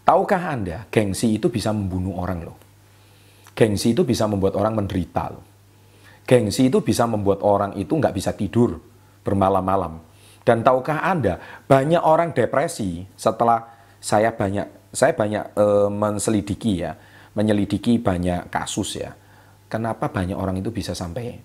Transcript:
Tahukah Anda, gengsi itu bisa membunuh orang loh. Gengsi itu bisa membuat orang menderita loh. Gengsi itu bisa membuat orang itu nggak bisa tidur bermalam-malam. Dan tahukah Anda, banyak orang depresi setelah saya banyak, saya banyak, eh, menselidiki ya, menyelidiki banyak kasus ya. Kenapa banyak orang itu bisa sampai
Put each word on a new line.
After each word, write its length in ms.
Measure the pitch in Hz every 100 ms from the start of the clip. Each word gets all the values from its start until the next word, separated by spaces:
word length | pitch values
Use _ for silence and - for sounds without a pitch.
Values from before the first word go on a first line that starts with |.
Tahukah 400 | - 170 185 190 175
Anda, 400 | 139 92 80 -
gengsi 480 | 113 104 92 117 107
itu 100 | 175
bisa 220 | 107 107
membunuh 480 | 107 98 92 92 87
orang 220 | 90 90
loh. 160 | 82 - - _ _ _ _ _ - _ -
Gengsi 400 | - 113 98 120
itu 80 | 120 151
bisa 180 | 117 107
membuat 300 | 101 95 92
orang 160 | 107
menderita 560 | 110 98 92 80 - 82
loh. 140 | - - _ _ _ _ - - - -
Gengsi 460 | 123 104 98 131
itu 80 | 131
bisa 240 | - 123 117
membuat 340 | 107 98 98
orang 320 | 104 101 101 98
itu 160 | 95
nggak 240 | 156 107 92
bisa 160 | 92
tidur 480 | - 101 117 120 82 - - _ _ -
bermalam-malam. 760 | 98 95 95 92 98 87 80 - - - -
Dan 240 | - 113 131
tahukah 400 | 127 127 156 165
Anda, 320 | 185 104 82 - - _
banyak 340 | 135 139 170
orang 320 | 160 160 170
depresi 720 | 131 113 127 160 - 101 85 98
setelah 540 | - 117 110 117 117 - - - -
saya 320 | - 107 113
banyak, 560 | 113 101 101 - - _
saya 240 | - 139
banyak, 300 | 160 107 107 -
eh, 360 | - 104 101 101
menselidiki 920 | 101 104 104 - 107 - 95 117 87
ya, 160 | 82 78 - - - 110
menyelidiki 640 | 107 104 98 98 120 117
banyak 480 | 117 90 90 87 -
kasus 480 | - - - 101 -
ya. 160 | - - - - - _ _
Kenapa 400 | 110 113 110 151
banyak 260 | 101 90 95
orang 220 | 95 92
itu 160 | 98
bisa 240 | 98 90 90
sampai 400 | 87 85 117 -